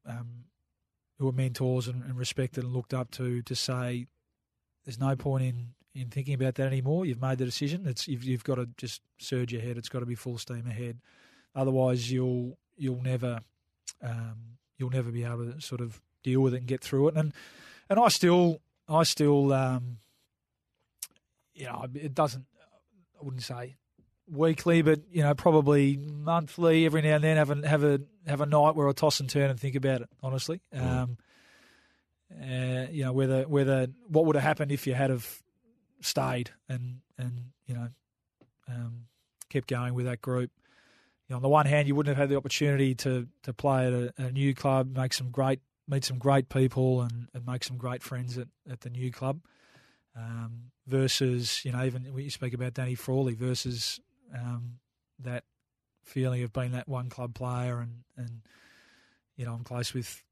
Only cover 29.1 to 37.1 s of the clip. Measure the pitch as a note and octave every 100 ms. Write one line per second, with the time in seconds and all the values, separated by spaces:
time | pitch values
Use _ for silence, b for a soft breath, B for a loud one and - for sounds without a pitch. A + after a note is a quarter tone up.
29.1 | - C3+ D3 C#3 B2+ C3+ C3+ C3+ B2+ A#2
30.1 | _ C3 C3 - E3+ _ C3+ B2+ B2+ B2
31.1 | A#2+ b b b b b b b b b
32.1 | _ _ - C3+ B2+ B2+ B2+ B2+ D#3 C3
33.1 | B2+ C3+ C3 C3+ C#3+ C3+ C3+ B2+ - -
34.1 | D#3 E3 D3 C#3+ D3+ C#3+ C#3+ C3+ B2+ C3+
35.1 | B2+ - - _ _ _ _ _ _ -
36.1 | - C3 B2 A#2+ - - B2+ B2 B2+ _